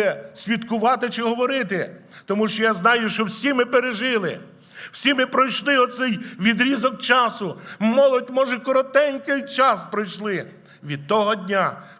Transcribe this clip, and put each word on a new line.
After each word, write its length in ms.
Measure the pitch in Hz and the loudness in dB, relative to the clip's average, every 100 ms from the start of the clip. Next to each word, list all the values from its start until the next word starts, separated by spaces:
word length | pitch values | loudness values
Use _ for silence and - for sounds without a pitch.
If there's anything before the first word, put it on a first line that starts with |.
| 208 151 - | 2 0 -8
свідкувати 760 | - - 226 226 226 226 262 240 | -12 -4 -4 -2 0 2 2 -2
чи 120 | 202 | -2
говорити, 800 | 233 233 247 269 208 190 131 - - - | -2 0 0 0 -2 -4 -4 -10 -20 -18
тому 240 | - 202 214 | -4 0 0
що 140 | - | 2
я 120 | 220 | 0
знаю, 340 | 208 185 240 220 | 2 2 2 2
що 160 | - | -2
всі 300 | 214 - 269 | -2 0 0
ми 100 | 262 | 2
пережили, 760 | 247 247 247 208 254 233 175 107 - - - - - | 2 2 0 -2 -2 0 -2 -6 -12 -20 -20 -20 -12
всі 240 | - 262 | -2 2
ми 120 | 269 262 | 2 0
пройшли 520 | 262 262 202 - 277 | 2 0 0 0 2
оцей 400 | 247 247 254 190 | 2 0 -4 -4
відрізок 840 | - - 196 226 247 277 247 233 | -8 -2 0 2 2 2 0 -2
часу. 600 | - 247 240 - 190 143 - - | 2 4 4 0 -6 -6 -12 -2
Молодь, 520 | 220 247 277 254 247 | 2 4 4 4 0
може, 300 | 262 262 247 | 0 0 -2
коротенький 800 | - 262 269 262 294 269 285 277 | 0 0 2 2 2 0 -2 -2
час 420 | 233 - 262 208 165 | -2 2 2 2 -4
пройшли 600 | 202 208 165 208 180 120 - - - | -6 -6 -6 -6 -6 -6 -16 -20 -18
від 240 | 143 143 143 | -10 -10 0
того 280 | 214 208 | 2 2
дня, 480 | 214 180 196 165 123 - - | 0 0 0 0 -2 -14 -14